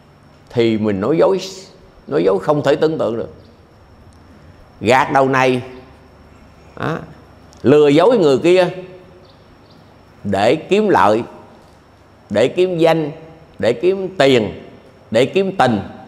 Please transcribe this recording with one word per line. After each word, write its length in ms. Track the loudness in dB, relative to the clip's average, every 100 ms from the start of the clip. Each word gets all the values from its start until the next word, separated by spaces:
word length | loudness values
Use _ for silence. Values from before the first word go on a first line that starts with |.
| _ _ -20 -20 -6
thì 280 | 0 0 0
mình 220 | -2 -2
nói 160 | -2 2
dối, 220 | 2 0 -6 -16 -20 -20 -20 -20 -6
nói 180 | -2
dối 140 | 0 0
không 240 | -2 -2
thể 140 | 0 0
tưởng 220 | 0 -2
tượng 180 | -4 -6
được. 180 | -10 -14 -20 _ _ _ -20 -20 -20 -20 -20 -20 -20 -20 -20 -6
Gạt 320 | 0 2 2
đầu 160 | 0 2
này, 340 | 2 0 -2 -6 -18 -20 -20 -20 -20 -20 -20 -20 -20 -20 -12
đó, 220 | -8 -8 -12 -20 -20 -20 -20 -6
lừa 260 | 2 4 4
dối 300 | 4 4 4
người 200 | 2 2
kia 300 | 2 2 0 -4 -16 -20 -20 -20 -20 -20 -20 -20 -20 -20 -20 -20 -20 -14
để 320 | -6 0 2 0
kiếm 320 | 0 -2 2
lợi, 340 | 2 4 2 -4 -16 -20 -20 -20 -20 _ _ _ _ _
để 180 | -2 0
kiếm 300 | 0 -2 0
danh, 320 | 0 0 -4 -10 -20 -20 -20 -4
để 140 | -4
kiếm 420 | 0 -2 -2 -6 0
tiền, 440 | 2 2 0 -8 -18 -20 -20 -20 -4
để 160 | 0 0
kiếm 300 | 0 -2 0
tình. 240 | 0 0 -6 -16